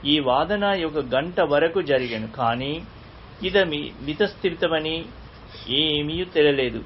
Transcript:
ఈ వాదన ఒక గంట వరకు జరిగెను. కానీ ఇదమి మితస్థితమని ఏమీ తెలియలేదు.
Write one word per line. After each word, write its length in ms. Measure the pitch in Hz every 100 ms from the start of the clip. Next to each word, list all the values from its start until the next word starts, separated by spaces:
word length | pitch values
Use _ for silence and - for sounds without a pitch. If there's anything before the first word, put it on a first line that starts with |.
| 143
ఈ 140 | 151
వాదన 640 | 131 127 - 208 202 196 160
ఒక 300 | 151 127 127
గంట 260 | 165 190
వరకు 400 | 160 147 165 190
జరిగెను. 460 | 170 135 123 113 110
కానీ 540 | 120 117 120 135 156 170 - - - - -
ఇదమి 480 | 185 190 185 147 147 -
మితస్థితమని 1040 | 139 151 202 - 190 165 170 160 156 165 165 - - - - - -
ఏమీ 540 | 131 156 147 147 165
తెలియలేదు. 600 | 180 165 147 139 127 113